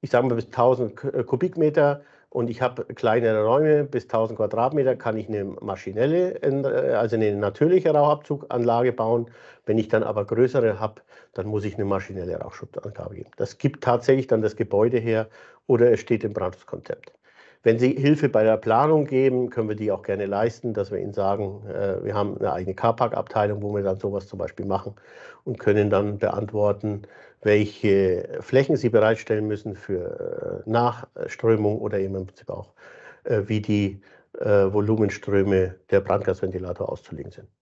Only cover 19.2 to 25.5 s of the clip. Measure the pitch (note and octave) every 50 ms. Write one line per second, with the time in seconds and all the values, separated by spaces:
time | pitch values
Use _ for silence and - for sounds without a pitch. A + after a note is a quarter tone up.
19.2 | C3+ C3+ B2+ B2 B2 A2+ - B2 A2 G#2+ G#2+ G#2 A2 G#2 F#2+ F2+ - - G2+ G2
20.2 | G#2 G2 G2+ G2 A2 A#2 A2+ - - B2 A2 G#2+ G2+ F#2+ G2+ F#2+ F#2+ G2 G2 -
21.2 | G2 G2 G2+ G2+ G#2+ F#2+ G2 G2+ G#2 G#2+ - - G2+ G2 F#2+ F2+ F2+ G2+ G#2 G#2
22.2 | G#2 G2+ G2 - - G#2 - F2 F#2 E2+ F#2 - - A#2 A#2+ A#2 C3 A2 G#2 -
23.2 | - - - A2 G#2 G#2 G#2 G#2 G2+ G2+ G#2 G#2 G2 G2 F#2+ G2 - G#2 G2 G2
24.2 | F#2+ G2 - F#2+ F#2 - - - G2 G2 F#2+ F#2+ - - G2+ - _ - - -
25.2 | - - - - _ -